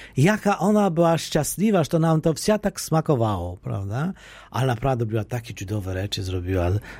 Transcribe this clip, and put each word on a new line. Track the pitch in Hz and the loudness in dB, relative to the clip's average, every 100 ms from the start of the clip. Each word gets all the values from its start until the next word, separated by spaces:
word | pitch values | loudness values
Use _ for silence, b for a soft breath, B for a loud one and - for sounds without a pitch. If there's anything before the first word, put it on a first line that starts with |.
| B - | B 2
Jaka | 170 214 202 196 | 2 2 0 2
ona | 185 208 196 | 2 4 4
była | 160 170 165 | 4 4 2
szczęśliwa, | - 160 143 - 220 190 | 0 -2 -2 0 2 2
że | 147 | 2
to | 165 | 2
nam | 165 160 | 4 4
to | 165 | 2
wsia | 147 - 214 | 0 0 0
tak | 196 - | 0 -6
smakowało, | - 160 156 131 110 95 87 90 | -2 0 2 2 2 0 -4 -8
prawda? | 127 107 98 117 175 - B B B | -8 -6 -6 -4 -6 -8 B B B
Ale | 117 131 | -2 -2
naprawdę | 117 135 123 113 | 0 0 0 0
była | 110 | -2
takie | 104 120 113 | -4 -6 -8
cudowe | 101 95 107 95 | -10 -6 -4 -4
rzeczy | 92 101 - | -4 -4 -4
zrobiła | 92 92 87 92 87 104 B | -4 -4 0 0 2 0 B